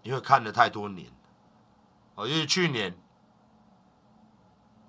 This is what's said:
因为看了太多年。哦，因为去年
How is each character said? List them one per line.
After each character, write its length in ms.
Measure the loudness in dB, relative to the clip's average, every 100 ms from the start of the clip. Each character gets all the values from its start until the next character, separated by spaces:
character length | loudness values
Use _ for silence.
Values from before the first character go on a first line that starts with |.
因 100 | -8
为 80 | -6
看 200 | 4 4
了 80 | 4
太 160 | 2 2
多 180 | 0 -8
年。 240 | -10 -14 -20 -20 -20 -20 -20 _ _ _ _ _ -8
哦， 100 | -4
因 140 | -2
为 60 | 0
去 240 | 2 2
年 280 | 0 -4 -8 -20 _ _ _ _ -20 -20 -20 _ _ _ -20 -20 -20 -20 _ _ -20